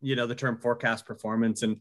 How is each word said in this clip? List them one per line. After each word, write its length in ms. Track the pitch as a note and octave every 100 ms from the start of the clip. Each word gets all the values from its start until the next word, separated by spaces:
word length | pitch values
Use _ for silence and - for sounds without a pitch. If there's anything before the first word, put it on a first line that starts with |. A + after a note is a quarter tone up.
you 140 | C3+ B2+
know, 120 | A#2+
the 60 |
term 240 | B2 C3+ A2+
forecast 460 | A#2+ A#2+ A#2+ A2+ -
performance, 560 | A2 A2 A2+ A2+ G#2+
and 160 | A2+ G#2+